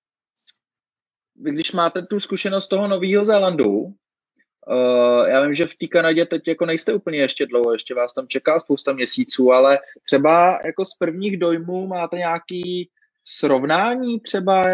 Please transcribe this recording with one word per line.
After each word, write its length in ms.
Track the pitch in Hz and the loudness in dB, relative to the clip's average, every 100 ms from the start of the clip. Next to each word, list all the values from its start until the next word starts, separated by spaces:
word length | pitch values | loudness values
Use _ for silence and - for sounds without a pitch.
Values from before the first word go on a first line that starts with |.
| _ _ _ _ - _ _ _ _ _ _ _ _ - | _ _ _ _ -20 _ _ _ _ _ _ _ _ -12
vy 160 | 147 | -8
když 200 | 147 160 | -6 -4
máte 300 | 180 170 185 | 0 -2 -2
tu 180 | 180 208 | -6 -6
zkušenost 480 | - 196 196 196 - | -4 -6 -4 -4 -2
toho 200 | 196 202 | -2 0
Novýho 380 | 190 185 202 208 | -2 0 0 2
Zélandu, 680 | 208 190 165 110 101 170 202 _ _ _ _ _ _ - | 2 2 2 2 0 -4 -12 _ _ _ _ _ _ -4
eh, 580 | 127 123 123 123 120 - | 0 2 4 4 4 4
já 120 | 131 | 4
vím, 140 | 143 143 | 2 0
že 120 | 170 | -4
v 80 | - | -6
té 120 | 165 | -2
Kanadě 380 | 170 165 160 170 | 2 2 2 0
teď 220 | 165 165 | -2 -4
jako 180 | 165 170 | -2 -2
nejste 280 | 160 - | -4 -2
úplně 260 | 208 175 151 | -4 -2 -2
ještě 260 | 135 - 139 | -2 -2 -2
dlouho, 280 | 120 120 | 0 0
ještě 220 | 113 - 123 | -2 -4 -4
vás 180 | 123 | -4
tam 140 | - 131 | -6 -6
čeká 320 | 135 - 165 | -4 0 0
spousta 340 | - 139 - | 0 -4 -4
měsíců, 580 | 135 120 - 127 - 127 | -4 -4 -4 -4 0 4
ale 280 | 127 135 139 - - - | 6 6 4 -2 -18 -2
třeba 540 | 139 151 165 180 185 165 | 2 4 4 4 2 -4
jako 200 | 156 190 | -6 -6
z 80 | - | -4
prvních 380 | 170 170 202 190 | -4 -4 -4 -2
dojmů 500 | 170 170 170 185 190 | -2 -2 -4 -8 -6
máte 300 | 180 170 175 | -6 -6 -4
nějaký 720 | 170 170 - 180 180 180 175 _ _ _ - | -4 -4 -6 -8 -6 -6 -8 _ _ _ -16
srovnání 920 | - 147 131 143 165 220 247 247 233 | -4 2 2 2 2 2 -2 -4 -6
třeba 440 | - 196 190 190 185 | -4 -4 2 2 4